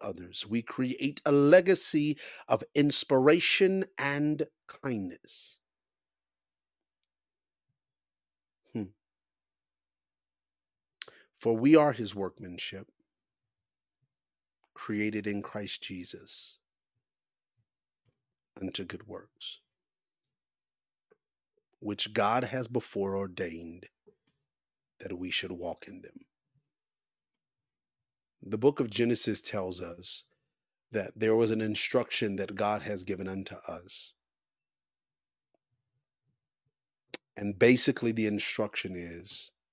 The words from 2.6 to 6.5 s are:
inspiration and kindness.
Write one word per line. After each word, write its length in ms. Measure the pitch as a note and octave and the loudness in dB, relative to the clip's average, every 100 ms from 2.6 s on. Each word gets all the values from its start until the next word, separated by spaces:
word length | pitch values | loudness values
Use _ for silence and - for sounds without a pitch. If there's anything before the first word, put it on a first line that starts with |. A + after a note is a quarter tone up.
| - D3 | 2 4
inspiration 1120 | C#3+ - - C3 C#3 E3+ - - F#3+ F#3+ - - | 4 4 4 6 6 6 4 4 4 4 -2 -4
and 520 | C#3 D3 D3 D3 D3+ _ - | -2 0 0 0 -4 _ -20
kindness. 920 | - C#3 A2+ F2+ E2+ - - - - _ _ _ _ _ _ _ _ _ | -8 -4 -4 -4 -10 -16 -16 -16 -18 _ _ _ _ _ _ _ _ _